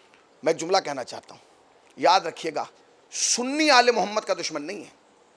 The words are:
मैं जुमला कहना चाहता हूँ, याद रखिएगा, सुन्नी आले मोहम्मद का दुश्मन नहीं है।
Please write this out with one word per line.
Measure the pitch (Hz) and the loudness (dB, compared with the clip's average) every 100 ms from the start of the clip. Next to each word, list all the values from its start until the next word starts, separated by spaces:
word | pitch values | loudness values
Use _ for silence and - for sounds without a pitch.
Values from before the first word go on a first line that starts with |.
| _ _ _ _ | _ _ _ _
मैं | 143 160 | -2 -2
जुमला | 165 190 | 0 0
कहना | 156 139 | 0 -8
चाहता | 117 - - | -10 -14 -18
हूँ, | - _ _ _ _ _ - | -20 _ _ _ _ _ 0
याद | 160 185 165 | 4 4 2
रखिएगा, | 143 160 143 107 _ _ _ _ | -8 -8 -8 -10 _ _ _ _
सुन्नी | - - - 254 294 302 | -4 -2 -2 -2 0 6
आले | 254 240 | 6 6
मोहम्मद | 233 190 214 208 | 2 0 -4 -4
का | |
दुश्मन | 175 156 156 | -6 -4 -8
नहीं | 147 208 | -10 -12
है। | 123 _ _ _ _ | -16 _ _ _ _